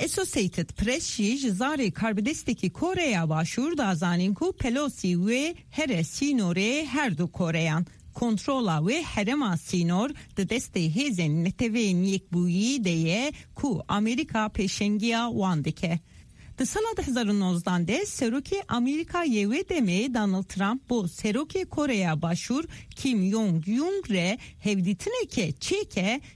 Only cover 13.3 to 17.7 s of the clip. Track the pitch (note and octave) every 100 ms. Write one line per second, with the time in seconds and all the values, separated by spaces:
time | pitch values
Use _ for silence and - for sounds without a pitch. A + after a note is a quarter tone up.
13.3 | D4+ - - C#4+ F#3+ - G#3 G#3+ B3 D#4+
14.3 | A3+ G#3+ A#3 G3 - G3+ G#3 A#3 A3+ A#3+
15.3 | A3+ F#3+ D#3+ D3+ - F3 E3 - - -
16.3 | - - - C4 G4+ A4+ G#4+ D4 B3 G#3
17.3 | G3+ F#3 F3 F3+